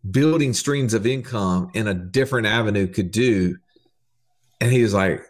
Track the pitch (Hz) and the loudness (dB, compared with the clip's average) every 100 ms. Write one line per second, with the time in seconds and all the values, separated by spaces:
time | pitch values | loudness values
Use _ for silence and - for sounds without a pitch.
0 | 98 117 151 165 139 107 - 143 127 110 | -2 0 2 2 0 -2 -2 -2 0 0
1 | 113 131 120 113 95 90 90 113 107 92 | 0 -2 -6 -4 0 0 -2 -4 -2 -4
2 | 90 131 131 123 107 117 107 101 95 101 | -2 -2 0 0 0 0 0 0 -2 -2
3 | 90 110 127 101 90 90 _ _ _ _ | -4 0 2 2 0 -4 _ _ _ _
4 | _ _ _ _ _ _ 120 127 117 101 | _ _ _ _ _ _ 2 4 4 2
5 | 95 73 | 0 -2